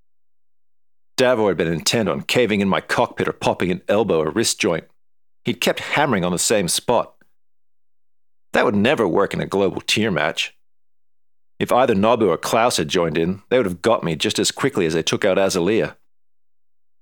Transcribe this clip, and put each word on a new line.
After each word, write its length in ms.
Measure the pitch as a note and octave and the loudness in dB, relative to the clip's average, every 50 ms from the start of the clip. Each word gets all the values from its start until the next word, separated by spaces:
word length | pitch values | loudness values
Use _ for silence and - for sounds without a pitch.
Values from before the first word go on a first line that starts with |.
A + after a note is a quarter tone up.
| _ _ _ _ _ _ _ _ _ _ _ _ _ _ _ _ _ _ _ _ _ _ _ | _ _ _ _ _ _ _ _ _ _ _ _ _ _ _ _ _ _ _ _ _ _ _
Davor 320 | - B2+ B2 B2+ A2+ G#2+ G2+ | 2 2 2 4 2 2 2
had 100 | F2 D2+ | 2 2
been 120 | F2+ E2 | 0 0
intent 380 | E2+ D#2 - - - A#2+ G#2+ F2+ | -2 -2 -2 -2 0 0 0 0
on 140 | D2 C2+ - | -2 -4 -4
caving 400 | - - B2+ B2 G2 G#2+ G2+ G2+ | -2 0 2 2 2 2 0 0
in 60 | G2 | 0
my 120 | F2 D#2 | 0 0
cockpit 480 | - - - - A#2+ - - - F#2 - | -2 -2 0 0 0 -2 -2 -4 -4 -4
or 60 | - | -4
popping 360 | - - B2+ G#2 - - F2 | -2 -2 -2 0 0 -2 -2
an 120 | F2+ F2+ - - | -2 -4 -2 0
elbow 320 | G2+ G#2 A#2 G2 F#2+ - | 0 2 2 2 2 0
or 100 | D#2 D#2 | 0 0
wrist 280 | D2+ G#2 A#2 - - - | 0 0 -2 -2 -2 -2
joint. 300 | - F#2+ E2+ D#2+ - - - _ _ _ _ _ _ _ _ _ _ | -2 -2 -2 -2 -6 -10 -20 _ _ _ _ _ _ _ _ _ _
He'd 160 | - A#2 - | -8 -6 -2
kept 200 | - A3+ A3 - | -2 -2 -2 -2
hammering 440 | - - - C#3+ D3 D3 A2+ F#2+ F2 | -6 -4 0 0 0 2 2 0 0
on 80 | F2+ F2+ | -2 -2
the 60 | E2+ | -2
same 280 | - - A#2+ G#2 F#2 | 0 0 0 0 0
spot. 480 | E2 - - - - A#2+ G#2 D2+ - _ _ - _ _ _ _ _ _ _ _ _ _ _ _ _ _ _ _ _ _ _ _ _ _ _ _ _ - | 0 -4 -4 -2 0 0 0 0 -2 _ _ -20 _ _ _ _ _ _ _ _ _ _ _ _ _ _ _ _ _ _ _ _ _ _ _ _ _ -2
That 100 | - - | 0 0
would 100 | - G#2 | 2 2
never 320 | G2+ G2+ B2+ D#3 - A2+ | 2 2 2 2 2 0
work 280 | F2 - F#2+ G2 F#2 - | 0 2 0 0 0 -2
in 60 | E2 | -4
a 60 | D#2+ | -4
global 360 | - - G2 G2 F2+ - - - | -2 0 0 0 0 0 -4 -4
tier 280 | - - A2 G#2 A2+ | -4 -2 -2 0 0
match. 460 | F2+ D2 D2 D#2+ - - - - - _ _ _ _ _ _ _ _ _ _ _ _ _ _ _ _ _ _ _ _ _ | 0 0 0 -2 -2 -4 -8 -8 -10 _ _ _ _ _ _ _ _ _ _ _ _ _ _ _ _ _ _ _ _ _
If 120 | G#2 - | -4 0
either 240 | F#2+ A#2+ C3 B2+ A2 | 2 2 2 2 2
Nobu 320 | F#2+ G2+ A2+ B2 A2+ A2 | 2 4 2 4 4 4
or 120 | F#2 E2 D#2+ | 2 2 0
Klaus 400 | - - - A2+ A2+ B2 - - | -2 0 2 2 2 2 2 0
had 100 | E2+ D2 | -2 -2
joined 300 | E2 F2+ E2+ E2 D2+ E2 | 0 0 0 0 0 0
in, 240 | E2 F2 F#2+ G2+ - _ | 0 -2 -2 -6 -4 _
they 80 | A#2 C3 | 0 0
would 80 | A#2 | 2
have 160 | F#2+ F2+ D#2+ - | 0 -4 -2 0
got 200 | A2+ A2+ - - | 0 0 0 0
me 140 | E2+ E2 | -4 -4
just 220 | C#2 - G#2+ - - | -2 -4 -2 -2 0
as 120 | G2 - | -2 -2
quickly 360 | - - - C3+ - G#2+ F2+ | -2 -2 -4 -2 0 0 0
as 80 | D#2 D#2+ | 0 0
they 80 | E2 D#2 | -2 -2
took 200 | - - A2 - | -2 -2 0 0
out 160 | G2+ F#2 F#2+ | 0 2 2
Azalea. 600 | G2 F#2+ E2 F2+ E2+ F#2+ A2+ G#2 D#2 D2 - - _ _ _ _ _ _ _ _ _ _ _ _ _ _ _ _ _ _ _ _ | 2 0 0 0 0 0 0 0 0 -2 -6 -12 _ _ _ _ _ _ _ _ _ _ _ _ _ _ _ _ _ _ _ _